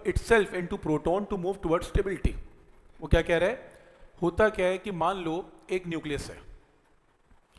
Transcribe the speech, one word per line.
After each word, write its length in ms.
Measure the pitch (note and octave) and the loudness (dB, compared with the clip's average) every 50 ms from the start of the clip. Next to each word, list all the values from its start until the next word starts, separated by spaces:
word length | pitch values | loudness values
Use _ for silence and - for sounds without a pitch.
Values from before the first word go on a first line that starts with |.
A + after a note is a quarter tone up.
| - | -2
itself 460 | F#3 F3 - - - A#3 A3 F#3+ - - | -2 -2 -2 2 4 4 4 4 2 -2
into 260 | F3+ F3 E3+ G#3 G3 | -4 -4 -4 -6 -4
proton 460 | - D#3 D3+ D3+ D#3 E3 F3 G3+ G#3 | 0 0 0 2 2 0 0 0 0
to 120 | - G#3 F#3+ | -2 -4 -2
move 240 | E3+ F#3 G3 - | -2 -4 -4 -2
towards 260 | - E3 D#3+ F3 E3+ - | 0 0 2 2 0 0
stability। 460 | - - F#3+ G3 F#3 D3 - - - - - - - - - - - - - - - - | 0 0 0 0 -4 0 -2 -2 -2 -2 -10 -14 -18 -20 -20 -20 -20 -20 -20 -20 -16 -14
वो 80 | D#3+ D3 | 0 2
क्या 140 | - E3 | 2 4
कह 160 | E3 - E3+ E3 | 4 4 2 4
रहा 100 | F3 G3 | 4 2
है? 200 | B3+ - - - - - - - - - - - _ - | 0 -4 -10 -18 -20 -20 -20 -20 -20 -20 -20 -20 _ -2
होता 260 | F3 F3 E3+ - G#3+ G#3+ | -2 -2 4 4 4 4
क्या 160 | G#3+ G3+ F#3 | 4 2 0
है 120 | F3+ F#3+ F#3 | 0 0 -2
कि 120 | - G#3+ | -4 -8
मान 240 | F#3+ E3 D#3 F3 G3 F#3+ | -4 0 0 0 0 -2
लो 160 | F3 D#3+ D#3+ F3 - - - - - - | -4 -4 -4 -4 -6 -10 -18 -20 -6 -4
एक 160 | F#3 F#3 F3+ F3 | -4 -4 -2 -4
nucleus 420 | E3 D#3 D3 D3+ C#3+ C3 - - | -6 -6 -4 -4 -6 -6 -6 -8
है, 80 | - - - - - - - _ _ _ _ _ _ _ _ _ _ _ _ _ - - _ _ _ | -12 -16 -18 -20 -20 -20 -20 _ _ _ _ _ _ _ _ _ _ _ _ _ -20 -20 _ _ _